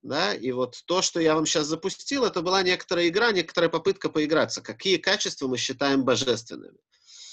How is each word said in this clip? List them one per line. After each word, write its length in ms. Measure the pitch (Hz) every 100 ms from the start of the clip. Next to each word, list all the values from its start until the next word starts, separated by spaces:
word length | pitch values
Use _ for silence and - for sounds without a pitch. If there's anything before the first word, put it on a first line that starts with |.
Да? 340 | - 139 190 196
И 160 | 127
вот 320 | 123 127 - -
то, 160 | 180
что 180 | 180 175
я 140 | 160
вам 120 | 156 156
щас 200 | 170 147
запустил, 580 | 160 190 - - 285 220
это 160 | 175
была 200 | 170 190
некоторая 440 | 185 180 - 175 170
игра, 240 | 180 233
некоторая 380 | 196 160 - 170
попытка 400 | 165 196 190 156
поиграться. 520 | 160 151 156 113 -
Какие 360 | - 107 190 180
качества 500 | - 202 196 - 135
мы 100 | 123
считаем 460 | - 127 143 135
божественными? 760 | 127 117 127 110 - 67 50 _ _ _ _ - -